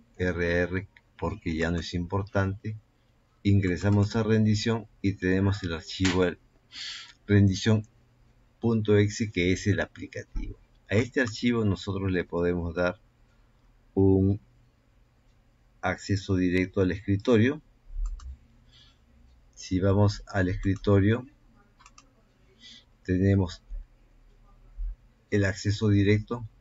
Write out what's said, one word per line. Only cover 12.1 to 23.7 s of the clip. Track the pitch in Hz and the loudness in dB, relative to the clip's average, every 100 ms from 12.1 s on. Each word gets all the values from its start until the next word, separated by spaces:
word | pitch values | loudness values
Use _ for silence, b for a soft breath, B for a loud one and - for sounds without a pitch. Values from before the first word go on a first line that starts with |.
le | 90 | -2
podemos | - 85 87 90 85 | -2 -2 -2 -2 -4
dar | 85 87 95 _ _ _ _ _ _ _ _ _ | -2 -2 -4 _ _ _ _ _ _ _ _ _
un | 95 95 95 98 107 - _ _ _ _ _ _ _ _ _ _ _ _ _ | 2 4 4 2 0 -8 _ _ _ _ _ _ _ _ _ _ _ _ _
acceso | 92 87 - 98 - 92 | -6 -4 -4 -4 -2 0
directo | 90 90 92 101 | 2 2 0 0
al | 92 | 0
escritorio. | 82 - 101 - 113 123 156 - _ - - - - - - _ _ _ b b b _ _ _ _ _ | -2 -2 -2 2 4 2 -2 -10 _ -12 -6 -6 -8 -14 -18 _ _ _ b b b _ _ _ _ _
Si | - - 95 | -20 -4 0
vamos | 98 98 101 - - | 2 4 2 0 -4
al | 101 90 | -2 0
escritorio, | 101 98 95 104 101 101 120 131 _ _ _ _ _ - - _ _ _ _ _ _ B B _ _ | 0 -2 0 2 4 4 0 -4 _ _ _ _ _ -20 -20 _ _ _ _ _ _ B B _ _
tenemos | - 92 98 98 90 - - | -4 2 4 2 0 -6 -14